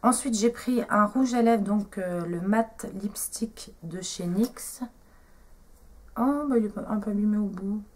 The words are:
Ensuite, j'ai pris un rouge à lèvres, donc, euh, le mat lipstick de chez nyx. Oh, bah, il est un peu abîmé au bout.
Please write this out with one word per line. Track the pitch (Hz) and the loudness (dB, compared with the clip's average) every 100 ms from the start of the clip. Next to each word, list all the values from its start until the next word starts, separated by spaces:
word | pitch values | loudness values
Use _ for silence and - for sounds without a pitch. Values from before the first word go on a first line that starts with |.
Ensuite, | 240 254 277 | 4 2 0
j'ai | 220 233 | 2 2
pris | 233 - 247 233 | 2 -2 0 2
un | 208 208 | 4 4
rouge | 254 262 | 4 2
à | 240 | 4
lèvres, | 226 226 | 4 4
donc, | 196 208 202 - | 2 0 -2 -6
euh, | 180 175 170 | -4 -2 -2
le | 175 | -2
mat | 190 214 226 - - | 2 2 2 -4 -12
lipstick | 190 202 - - - 226 - - - | -6 -8 -6 -10 -6 -8 -8 -18 -14
de | 165 175 | -10 -8
chez | 185 - 175 | -8 -6 -2
nyx. | 185 240 - - - 233 - - - - - - - - - - - - - | 0 0 -2 -14 -10 -12 -12 -20 -20 -20 -20 -20 -20 -20 -20 -20 -20 -14 0
Oh, | 254 285 294 | 2 2 2
bah, | 247 | 2
il | |
est | 214 208 - | 2 -4 -4
un | 214 | -4
peu | 208 | -2
abîmé | 202 208 208 | 0 2 2
au | 208 | 0
bout. | 180 196 208 208 | -4 -6 -6 -8